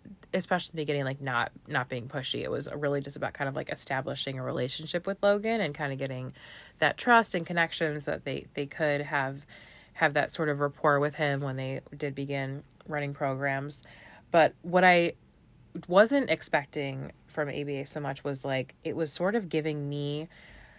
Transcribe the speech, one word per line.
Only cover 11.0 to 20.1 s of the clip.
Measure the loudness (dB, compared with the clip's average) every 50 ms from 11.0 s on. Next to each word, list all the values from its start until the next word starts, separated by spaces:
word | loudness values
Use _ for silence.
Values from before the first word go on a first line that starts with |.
with | 4 2 0
him | 0 0 2 2 0
when | -2 -4 -4
they | -4 -4 -4 -6 -8 -8 -12 -10
did | -8 -6 -6 -4
begin | -4 -4 -4 -2 -2 -4 -4 -6 -8 -12 -16 -20 -18 -10
running | -6 -4 -4 -4 -4 -4
programs. | -2 -2 -2 0 0 -2 -2 -2 -2 -4 -6 -10 -12 -14 -18 -20 -20 -20 -20 -20 -20 -4 2
But | 6 6 6 6 4 -2
what | -2 2 4 8 8
I | 8 8 8 6 2 0 -4 _ _ _ _ _ -20 -20 -20 -20 -16 -14 -12 -4 4
wasn't | 8 8 8 8 6 2 2 2
expecting | 0 0 0 0 0 0 0 -2 -4 -4 -4 -4 -4 -6 -8 -10 -12 -16 _
from | -8 -4 -2 -2 -2
A | -2 -4 -4
B | -4 -4 -4
A | -6
so | -6 -6 -6
much | -4 -4 -6 -4
was, | -4 -4 -4 -4 -2
like, | -2 0 0 -2 -4 -8 _ -8
it | -6 -4
was | -2 -2 -2
sort | -2 -2 0 0 0
of | 0 -2 -2
giving | -2 -2 0 0 -2 -2 -4 -4
me | -4 -4 -4 -4